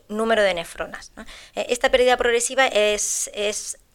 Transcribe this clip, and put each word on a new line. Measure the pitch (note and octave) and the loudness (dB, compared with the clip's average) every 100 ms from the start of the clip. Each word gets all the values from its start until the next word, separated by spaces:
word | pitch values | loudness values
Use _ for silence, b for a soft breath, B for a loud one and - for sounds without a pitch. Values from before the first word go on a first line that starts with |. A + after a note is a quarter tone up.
| - | -10
número | G#3+ A3+ A3+ | -4 0 2
de | G3 | 2
nefronas, | F3 E3 - E3 - - - | 0 -6 -10 -12 -12 -16 -18
¿no? | A3+ B B B | -18 B B B
Eh, | - | -4
esta | B3 C4+ | 0 2
pérdida | C4 B3 B3 | 4 4 4
progresiva | A#3+ A#3 A#3 B3+ C4 | 2 0 0 2 2
es, | G#3 G#3 G#3 - - - | 4 2 2 -2 -4 -6
es | - G#3 G#3 - - _ | -4 -4 -4 -8 -14 _